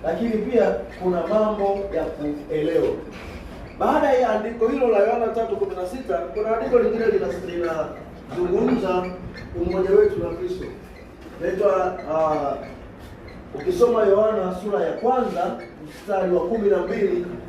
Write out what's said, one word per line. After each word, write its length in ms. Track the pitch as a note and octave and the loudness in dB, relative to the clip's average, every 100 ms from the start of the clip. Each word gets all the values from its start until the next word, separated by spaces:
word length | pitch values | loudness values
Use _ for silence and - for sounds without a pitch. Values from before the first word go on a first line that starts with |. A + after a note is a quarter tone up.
lakini 260 | - A#3 A#3 | -2 -2 0
pia 440 | G#3+ B3+ A#3+ G3 - - - | 0 2 4 4 2 -6 -4
kuna 240 | F3+ F3+ E3 | 0 0 2
mambo 520 | G#3+ G#3+ G#3 G3+ G3 G3 D#3+ | 2 2 2 0 0 -2 -4
ya 80 | D3 | -4
kuelewa. 840 | - D3 D3 - D#3 D3 D#3+ - - - - - - - - - - | -4 -6 -6 -4 -2 2 2 2 -2 -8 -12 -12 -12 -14 -14 -14 -2
Baada 340 | G#3+ D#4 D4 | 2 2 4
ya 160 | B3+ A#3+ | 4 4
andiko 380 | G#3+ A3+ - A3+ | 2 -2 0 0
hilo 200 | C#4 B3 | 2 4
la 100 | G#3 | 4
Yohana 280 | G#3+ A#3+ A3 | 4 2 0
tatu 300 | A3+ A3+ F#3+ | -2 -2 -2
kumi 180 | F#3+ F3+ | -4 -4
na 100 | F3+ | -6
sita, 300 | C4 - E3+ | -6 -4 -4
kuna 400 | F3 G#3+ G#3+ A3+ | -4 -4 -2 0
andiko 220 | C4 A#3+ | 4 4
lingine 260 | G#3+ A3 A3 | 4 2 2
lina-, 840 | G3 F3+ F3 F3 E3+ E3+ G3 - - - - - | 2 0 -4 -6 -4 -2 -2 -4 -8 -14 -16 -10
linazungumza 760 | F3 F3+ G3+ B3 B3 F#3+ F#3 F3+ F3+ - - - F3 | -4 0 2 4 2 2 0 -2 -8 -12 -12 -10 -4
umoja 280 | F3 F#3 F#3 | -2 0 6
wetu 300 | G#3 G#3+ F3 | 6 6 4
na 60 | E3+ | -4
Kristo. 360 | E3+ F3+ - - - - - - - - - | -4 -6 -6 -8 -12 -16 -18 -20 -18 -18 -6
Inaitwa, 580 | - F#3 G3+ F#3 F3+ - C3+ | -4 2 4 4 2 -2 -2
ah, 420 | D#3+ D#3 D3+ C#3+ C3+ C3+ - - - - - - - - - | 2 2 2 0 -4 -8 -14 -16 -18 -18 -16 -16 -16 -12 -6
ukisoma 480 | - F3 A#3+ - | -2 4 4 6
Yohana 520 | G#3 G3 G#3+ G#3 F#3 F#3 | 6 6 4 2 -2 -4
sura 220 | G#3 G3 E3 | -2 -2 0
ya 60 | |
kwanza, 580 | - D#3+ B3+ G#3+ F3 F3 A#2 - - D3+ | 0 2 2 0 -2 -4 -4 -12 -16 -16
mstari 440 | - - F#3+ F3+ | -16 -4 0 2
wa 80 | F3 F3 | 2 0
kumi 220 | A3 G3+ | 0 2
na 80 | G3 | 2
mbili 480 | - A3+ F#3+ F3 - - | 2 0 2 0 -2 -8